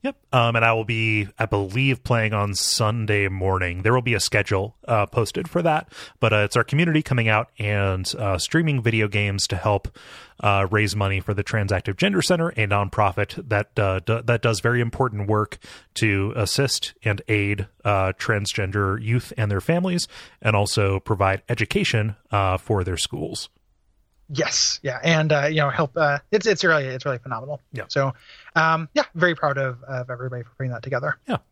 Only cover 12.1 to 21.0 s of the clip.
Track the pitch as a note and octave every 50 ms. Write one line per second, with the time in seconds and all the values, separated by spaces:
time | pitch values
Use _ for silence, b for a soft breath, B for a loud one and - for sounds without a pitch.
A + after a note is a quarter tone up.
12.1 | G3+ F#3 - - F#3 E3 E3 E3+ - - A2 G2+ G2+ G2+ G2+ F#2+ - - G#2+ G2
13.1 | F2+ - G#2 - - - F#3 C3+ A2 G2+ G#2 _ _ - G#2 G2 F#2+ F#2+ - -
14.1 | A2+ A#2 A2+ A#2 A#2+ A2+ - A#2+ A2+ G#2 - A#2 A#2+ A#2+ A#2+ A#2 - - C3 B2
15.1 | G#2 G#2 G2+ G2 A2 G#2+ G#2+ - - - B B B B B B _ - - A2
16.1 | G2+ G2 G2 G#2 A#2+ B2 G#2+ F#2+ - - C#3 C3 - - - - - _ - A2
17.1 | G#2 G2+ - - A2+ G#2+ G2+ G2+ G#2 G2 G2 - _ _ _ G#2 G#2 G2 F#2+ F#2+
18.1 | F#2+ _ - - A2+ G#2 G2+ - - - G2+ F#2+ F#2+ G#2 G2+ F#2+ G2 A2+ A2+ G#2+
19.1 | A#2 B2+ - - - - A2 G#2 G2+ F#2+ - - E3 F3 F3 F#3 F3+ F3 - B
20.1 | B B B B B B - A2 G#2+ G2+ G#2 G2+ - - G#2 G2 G2 F#2+